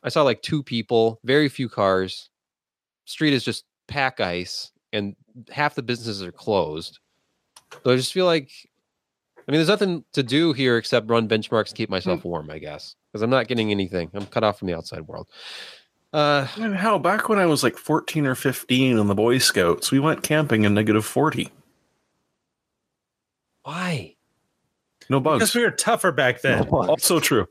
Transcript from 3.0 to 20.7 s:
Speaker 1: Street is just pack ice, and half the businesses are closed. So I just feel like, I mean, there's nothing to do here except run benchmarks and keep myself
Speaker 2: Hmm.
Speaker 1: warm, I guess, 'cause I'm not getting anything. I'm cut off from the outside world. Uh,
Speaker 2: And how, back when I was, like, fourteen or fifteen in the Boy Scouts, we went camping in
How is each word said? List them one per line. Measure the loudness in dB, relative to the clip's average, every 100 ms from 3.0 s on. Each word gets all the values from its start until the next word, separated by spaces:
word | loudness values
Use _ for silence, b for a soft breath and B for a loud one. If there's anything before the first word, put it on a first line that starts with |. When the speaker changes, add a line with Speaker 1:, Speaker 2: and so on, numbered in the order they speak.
| -20
Speaker 1:
Street | -2 2
is | 2 0
just | -8 -10 _ _
pack | -2 -2 0
ice, | -2 -2 -6 -12 -14 _ _
and | -6 -6 -10 _ -20 -16
half | -4 -2 -2
the |
businesses | -6 -6 -6 -8
are | -10
closed. | -10 0 0 0 -4 -12 -16 _ _ _ _ _ -20 _ -6 0
So |
I | 0
just | 0
feel | 0 2
like, | 2 -2 -20 -20 _ _ _ _ _ _ -20 -2
I |
mean, | 0
there's | 2
nothing | 2 0 -2 -4
to | -4
do | 0 2 2
here | 0 2 2
except | 2 -2 2
run | 0 2
benchmarks | -2 0 -2 -2
and | -6
keep | -4
myself | -4 -2 -4
Speaker 2:
Hmm. | -4
Speaker 1:
warm, | -8 -8
I | -12
guess, | -12 -14 -16 -20 _
'cause | -6
I'm | 0
not | 0 0
getting | -2 0
anything. | 0 -2 -4 -6
I'm | -8 -6
cut | 0
off | 0 0
from | -6
the | -6
outside | -8 -14 -12
world. | -14 -14 B B B B B B _ _
Uh, | 0 2 2 0 -6
Speaker 2:
And | -4 -2
how, | 0 2
back | 2 0 0
when | 2
I | 2
was, | 2
like, | 0 -2
fourteen | -2 -2 0 -2 0
or | 0
fifteen | -2 -4 0 2 4 4
in | 4
the | 4
Boy | 4 4
Scouts, | 2 2 2 2 2
we | 2
went | 2 -2
camping | 0 0 2 2
in | 4